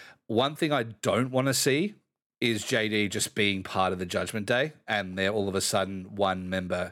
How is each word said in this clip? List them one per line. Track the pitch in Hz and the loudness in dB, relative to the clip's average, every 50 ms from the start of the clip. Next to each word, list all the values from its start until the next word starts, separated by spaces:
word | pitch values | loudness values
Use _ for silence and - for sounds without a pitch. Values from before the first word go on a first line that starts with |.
| - - - _ _ | -20 -20 -20 _ _
one | - 110 113 131 143 151 | 0 2 2 2 2 0
thing | - 170 151 147 | 0 0 0 2
I | 131 113 113 107 - - | 0 -2 -4 -8 -2 0
don't | 101 95 113 131 127 | 2 2 2 2 2
wanna | 131 127 131 139 131 | 0 0 2 2 2
see | - - 139 135 151 196 208 - - _ _ _ _ _ _ _ _ | 2 2 2 2 2 0 -2 -4 -10 _ _ _ _ _ _ _ _
is | 127 117 113 104 - | 0 0 0 0 0
J | - 127 113 107 107 | 0 0 0 2 2
D | 107 104 104 | 2 2 2
just | 98 - 104 - - - | 0 0 -2 -4 -2 0
being | 110 104 101 98 95 95 | 0 2 2 0 -2 -4
part | - - 98 92 92 92 | -2 0 0 2 2 0
of | |
the | 90 92 | -2 -4
Judgment | 85 - 92 90 - - 107 101 | -2 -2 -2 -2 -2 -4 -4 0
Day | 113 120 123 147 156 - - _ - | 0 2 2 0 -2 -4 -10 _ -2
and | 110 104 95 92 92 | -2 -2 -2 -2 -2
they're | 95 95 98 | 0 0 0
all | 110 107 98 | 2 0 0
of | 98 95 | 0 0
a | 98 | 0
sudden | - - - 101 95 95 98 95 92 95 95 | 0 0 0 0 0 -2 -4 -8 -10 -8 -2
one | 98 101 95 92 92 90 90 | 0 0 0 0 -2 -4 -4
member | 92 95 92 87 90 90 90 90 | -4 -4 -2 -2 -2 -4 -4 -6